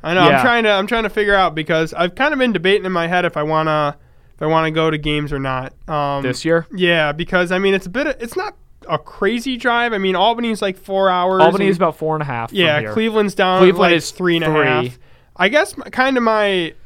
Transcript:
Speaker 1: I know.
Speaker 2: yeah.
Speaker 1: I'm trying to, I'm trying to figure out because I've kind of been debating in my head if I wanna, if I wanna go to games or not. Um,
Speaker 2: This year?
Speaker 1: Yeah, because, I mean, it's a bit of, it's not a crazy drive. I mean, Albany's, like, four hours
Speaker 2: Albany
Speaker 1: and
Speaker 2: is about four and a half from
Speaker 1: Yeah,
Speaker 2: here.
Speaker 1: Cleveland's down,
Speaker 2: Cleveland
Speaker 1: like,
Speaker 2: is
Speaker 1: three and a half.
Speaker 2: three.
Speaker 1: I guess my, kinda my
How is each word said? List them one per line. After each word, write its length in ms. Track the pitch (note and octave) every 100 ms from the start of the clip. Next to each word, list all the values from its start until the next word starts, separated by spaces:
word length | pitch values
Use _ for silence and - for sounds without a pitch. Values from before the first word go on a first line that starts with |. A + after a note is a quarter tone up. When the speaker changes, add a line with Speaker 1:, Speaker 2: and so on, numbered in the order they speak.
Speaker 1:
I 100 | D#3
know. 140 | F3+ E3+
Speaker 2:
yeah. 80 | C3+
Speaker 1:
I'm 40 |
trying 220 | B3+ A#3
to, 60 | A3
I'm 160 | G3 G3+
trying 160 | A#3
to 60 | G#3+
figure 260 | G#3+ G3+ G3+
out 180 | F3+ D#3
because 380 | D#3 D#3+ D#3+
I've 220 | D#3 F3 F3+
kind 180 | C#4
of 60 | D4
been 140 | B3+
debating 320 | F#3+ F3+ G3+ F#3
in 60 |
my 140 | F3+ E3
head 180 | F3+ F3
if 100 | D#3
I 80 |
wanna, 540 | D3+ D#3 D#3+ D3+ D3 D3 - - - -
if 60 |
I 40 | D#3
wanna 260 | D#3+ D#3+
go 180 | D#3 D#3+
to 80 | D3+
games 360 | D3+ D3+ D3
or 60 | C#3+
not. 340 | C3+ C3 B2+ - -
Um, 340 | D3+ C#3+ C#3+
Speaker 2:
This 220 | C3+ B2 D#3+
year? 200 | E3 E3
Speaker 1:
Yeah, 380 | F#3 F3 E3+ D3+
because, 400 | D3 E3+ F#3 F3
I 80 | F#3
mean, 140 | G3
it's 120 | F#3+ F#3+
a 40 |
bit 180 | G#3+ D4+
of, 80 | C4
it's 160 | A#3 F#4
not 180 | G#4+ G4+ - - -
a 80 | D#3+
crazy 600 | - - G3+ A#3 B3 B3
drive. 340 | B3+ A#3 A#3+
I 60 | G#3+
mean, 180 | F#3+ F#3
Albany's, 460 | G3+ A#3 A#3+ G#3+
like, 160 | G3+ F#3+
four 320 | - G3 F#3+
hours 320 | F3+ F3+ F#3
Speaker 2:
Albany 240 | E3 F#3+ G3
Speaker 1:
and 60 |
Speaker 2:
is 60 | F3
about 200 | F3 D#3
four 180 | D#3 D#3
and 60 |
a 40 | C#3+
half 240 | A#2+ A#2
from 80 | G3
Speaker 1:
Yeah, 200 | E3+ D3+
Speaker 2:
here. 140 | G#2+
Speaker 1:
Cleveland's 420 | D3+ A3 G#3+ G#3 F#3
down, 240 | F#3 F#3
Speaker 2:
Cleveland 320 | F#3 F3 F#3
Speaker 1:
like, 60 | E3+
Speaker 2:
is 140 | -
Speaker 1:
three 260 | - F3+ E3+
and 80 | D#3
a 60 |
half. 340 | D3+ D3 D3+ B2+
Speaker 2:
three. 80 | - - - _ -
Speaker 1:
I 140 | F#3
guess 260 | C#4+ G4 -
my, 120 | -
kinda 320 | B3 C4 C4
my 520 | A#3 A3 G3+ F#3+ D#3+ -